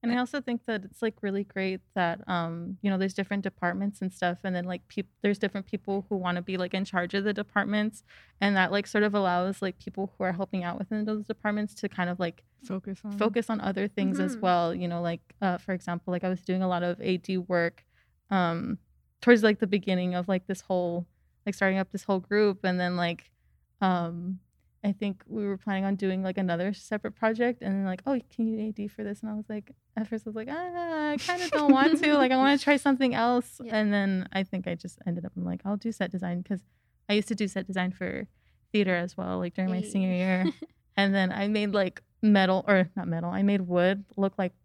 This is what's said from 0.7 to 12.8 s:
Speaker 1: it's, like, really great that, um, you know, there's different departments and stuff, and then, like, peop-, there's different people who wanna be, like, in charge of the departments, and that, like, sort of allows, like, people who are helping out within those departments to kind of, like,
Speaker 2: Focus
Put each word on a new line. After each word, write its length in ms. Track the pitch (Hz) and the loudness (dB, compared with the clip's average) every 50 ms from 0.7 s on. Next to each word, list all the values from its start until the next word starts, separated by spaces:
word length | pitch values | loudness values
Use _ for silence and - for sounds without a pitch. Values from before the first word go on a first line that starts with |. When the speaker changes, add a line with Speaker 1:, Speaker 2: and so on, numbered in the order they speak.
| 226 208 190 | -6 -4 -6
Speaker 1:
it's, 160 | 190 - - | -10 -8 -2
like, 140 | - 220 214 _ | -2 -2 -2 _
really 220 | - 202 196 196 202 | -4 -2 -2 -2 -4
great 380 | 202 - 196 190 190 190 185 _ _ _ | -4 -4 -4 -2 -2 -2 -4 _ _ _
that, 320 | 202 180 170 170 185 - | -2 0 0 -2 -4 -6
um, 520 | - 180 175 170 165 165 170 170 180 190 - | -4 -2 -2 -2 -2 -6 -8 -8 -8 -10 -4
you 80 | - 202 | -2 0
know, 80 | 196 185 | 0 2
there's 160 | 190 190 185 | 0 -2 -2
different 300 | - 196 - 202 202 190 | -4 -4 -2 -2 -4 -4
departments 580 | 196 - _ - 175 175 190 196 202 202 - | -6 -6 _ -2 -2 -2 0 -4 -4 -4 -4
and 120 | 196 190 - | -6 -6 -4
stuff, 260 | - - 175 175 175 - | -2 -2 -2 -2 -2 -4
and 100 | 190 185 | -4 -4
then, 80 | 180 175 | -4 -4
like, 240 | 180 180 175 _ _ | -4 -8 -8 _ _
peop-, 220 | - - 190 _ _ _ | -8 -8 -8 _ _ _
there's 160 | - 202 208 202 | 0 0 0 2
different 280 | - 196 - 202 190 | -2 -4 -4 -6 -8
people 400 | - - 190 - - 196 202 196 - | -6 -8 -8 -4 -4 -4 -4 -2 -4
who 80 | 208 | -4
wanna 260 | 190 180 180 175 175 | -2 0 -2 -2 -2
be, 140 | 175 - 185 | -2 -4 -4
like, 180 | 185 180 180 - | -2 -2 -2 -2
in 120 | 190 190 | -4 -4
charge 280 | - - 185 175 175 - | 0 0 -2 -2 0 -2
of 120 | 196 196 | 0 0
the 80 | 214 208 | 0 -2
departments, 680 | 208 208 - _ 208 196 208 208 214 208 220 220 - _ _ - - - _ _ _ | -2 -4 -2 _ -2 0 0 0 0 0 -2 -4 -8 _ _ -20 -20 -20 _ _ _
and 160 | 202 202 202 | 0 2 4
that, 160 | 190 185 - | 4 2 4
like, 160 | 185 202 208 - | 2 0 -2 2
sort 160 | - 214 208 | 2 2 2
of 100 | 208 202 | 4 2
allows, 480 | 208 196 185 175 175 180 190 196 - | 2 2 2 2 2 0 0 -2 -2
like, 160 | - 190 180 - | -4 -6 -6 -6
people 360 | - - - - 190 190 _ _ | -14 -12 -8 -6 -8 -8 _ _
who 60 | 196 | -2
are 80 | 185 | -2
helping 320 | 180 170 196 - - 190 175 | -2 -2 -4 -4 -4 -4 -4
out 160 | 175 175 - | -4 -4 -6
within 240 | 196 - 220 214 214 | -6 -4 -4 -4 -2
those 220 | 214 214 214 208 | -2 -4 -6 -6
departments 480 | - 214 _ - 214 208 214 208 208 - | -8 -10 _ -2 -2 -2 -2 -4 -4 -6
to 140 | - - 196 | -6 -8 -6
kind 200 | - - 180 175 | -2 -2 -2 -2
of, 80 | 175 180 | -2 -2
like, 280 | 185 170 165 - _ _ _ _ - | -4 -4 -4 -8 _ _ _ _ -12
Speaker 2:
Focus 360 | 240 196 190 | -8 -8 -8